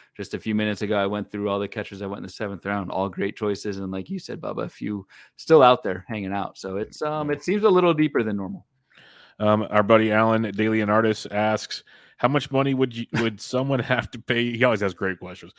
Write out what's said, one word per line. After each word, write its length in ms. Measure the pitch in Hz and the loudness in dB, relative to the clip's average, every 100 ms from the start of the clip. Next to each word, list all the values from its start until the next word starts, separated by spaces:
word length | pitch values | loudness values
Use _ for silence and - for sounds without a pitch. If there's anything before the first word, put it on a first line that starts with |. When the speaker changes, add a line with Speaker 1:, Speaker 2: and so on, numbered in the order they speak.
| _ - | _ -14
Speaker 1:
just 180 | 98 | -10
a 40 | 101 | -8
few 160 | - | -2
minutes 280 | 107 107 104 | -2 0 -2
ago, 140 | 104 104 | -2 0
I 100 | 98 | 0
went 220 | 104 98 | -2 -6
through 200 | 104 101 | -6 -2
all 100 | 101 | -2
the 80 | 101 | -4
catchers 320 | - 101 98 | -8 -10 -8
that 100 | 98 | -10
went 100 | 98 | -10
in 40 | |
the 60 | 98 | -12
seventh 360 | - 107 95 | -8 -8 -8
round, 280 | 98 101 95 | -6 -4 -4
all 160 | 87 95 | -4 -4
great 280 | 92 98 - | -4 -6 -4
choices. 420 | 107 101 107 98 | -4 -4 -6 -8
And 120 | 95 | -6
like 180 | 95 92 | -8 -8
you 120 | 196 | -10
said, 200 | - - | -10 -10
Bubba, 220 | 104 113 | -8 -6
a 60 | 117 | -8
few 360 | - 117 104 - - - _ | -8 -8 -8 -10 -20 -20 _
still 280 | - 160 | 6 8
out 180 | 127 127 | 8 6
there 220 | 104 95 - | 2 -6 -6
hanging 260 | 110 95 | -8 -6
out. 240 | 98 95 - | -6 -6 -10
So 200 | 98 95 | -8 -6
it's, 260 | 107 - | -8 -6
um, 260 | 151 151 147 | -6 -4 -4
Speaker 2:
Yeah. 80 | 143 | -4
Speaker 1:
it 60 | |
seems 220 | - 208 | -2 2
a 40 | 208 | 4
little 240 | 180 175 | 4 4
deeper 300 | 151 156 143 | 4 2 2
than 140 | 110 104 | -2 -2
normal. 300 | 95 98 - _ _ _ - - - - | -6 -10 -14 _ _ _ -20 -20 -20 -2
Speaker 2:
Um, 260 | 107 107 107 | 2 2 4
our 140 | 104 | 2
buddy 300 | 101 113 110 | 6 6 6
Alan 300 | 107 113 113 | 4 4 2
De 260 | 110 101 110 | 0 0 0
Leonardis 580 | 110 104 107 113 107 - | 2 2 4 4 0 -4
asks, 560 | 104 107 107 - - - - _ - | -2 0 0 -4 -14 -16 -20 _ -4
"How 100 | 123 | 0
much 240 | 143 - | 0 -2
money 200 | 135 139 | 0 0
would 220 | 131 131 | 0 0
you, 120 | 117 117 | -2 -4
would 260 | 113 113 104 | 0 -2 -2
someone 400 | - 127 135 135 | -6 -4 0 -2
<laughs> 0 | |
have 280 | 123 123 110 | 0 -2 -2
to 80 | 117 | -8
pay?" 320 | - 120 120 | -4 -2 -2
He 100 | 117 | 2
always 160 | 123 110 | 2 2
has 160 | 98 | 0
great 240 | 87 98 92 | -2 -4 -4
questions. 340 | 90 90 90 | -10 -14 -18